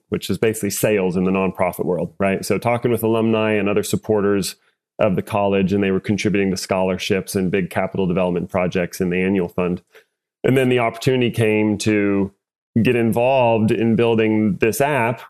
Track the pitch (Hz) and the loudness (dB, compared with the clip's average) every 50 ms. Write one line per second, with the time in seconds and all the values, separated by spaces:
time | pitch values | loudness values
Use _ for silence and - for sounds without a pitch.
0 | _ _ - - - - 95 - 117 113 104 - - 98 - - - 113 107 98 | _ _ -6 -6 -4 -6 -4 -2 0 -2 0 -2 -4 -4 -2 -2 0 0 2 0
1 | 92 92 85 95 92 95 95 95 95 92 - - 92 87 85 - - 85 90 80 | 0 0 0 0 0 0 0 0 -2 -2 -2 -2 -2 -2 -2 -4 -4 -4 -4 -4
2 | 90 - - - 98 98 98 - - - 101 90 - 117 120 117 - 123 113 104 | -4 -6 -4 -4 -2 -2 -2 -2 -2 -4 -4 -2 0 0 0 2 0 0 0 0
3 | 117 110 113 113 113 113 113 110 110 110 107 104 98 104 101 104 98 - - 92 | 0 0 2 2 2 2 2 2 2 2 2 0 0 0 0 0 0 0 -2 -2
4 | - - 107 104 98 101 101 98 90 - - - _ _ _ _ _ _ _ - | 0 0 0 2 2 2 2 0 -2 -4 -8 -12 _ _ _ _ _ _ _ 0
5 | - 107 90 101 95 - 113 101 101 98 98 98 95 87 101 98 98 98 95 95 | 0 0 0 -2 -4 -2 -2 0 0 2 2 2 2 2 2 2 2 0 0 0
6 | - - 104 95 - 107 90 98 98 98 90 - - - 101 92 95 95 92 90 | 0 -2 -2 0 0 0 0 0 0 0 -2 -4 -2 -2 0 0 0 0 -2 -2
7 | - - 104 95 92 - - 98 92 87 90 98 90 85 - 104 92 - - 92 | -2 -2 -2 -2 -2 -2 -2 -2 0 0 0 -2 -2 -2 -2 -4 -4 -2 -2 -2
8 | 95 87 87 95 90 90 87 85 85 - - 92 92 87 - 95 87 - - - | -2 0 0 0 0 0 -2 -4 -4 -4 -2 -2 -2 -2 -2 -2 -4 -4 -4 -4
9 | 95 87 87 92 92 95 101 95 87 87 - - 90 90 90 - - _ - - | -4 -2 -2 0 0 0 0 0 -2 -2 -2 -4 -2 -2 -4 -6 -8 _ -20 -20
10 | - _ _ _ _ _ _ _ - 131 131 135 131 127 127 123 117 113 - - | -20 _ _ _ _ _ _ _ 0 2 2 2 2 2 2 2 0 -2 -4 -6
11 | - 135 131 127 120 113 - 123 117 107 107 107 107 107 104 98 - 110 107 104 | -4 -2 0 0 0 0 0 0 0 2 2 2 2 0 0 0 0 0 0 0
12 | 101 101 101 98 98 98 - _ _ _ _ _ _ _ - 117 101 127 120 117 | 0 0 0 0 -2 -4 -6 _ _ _ _ _ _ _ -2 0 2 2 2 2
13 | 117 113 104 120 120 131 139 131 123 117 117 107 110 107 117 - 113 117 113 107 | 0 0 0 0 2 2 2 2 2 2 2 2 2 0 0 0 0 2 2 2
14 | 117 117 117 110 110 110 110 107 107 107 87 - 120 113 104 - 139 147 147 127 | 2 2 2 2 2 2 2 2 2 0 0 0 0 0 0 0 0 0 0 0
15 | 113 120 123 - - | -2 -2 -4 -6 -10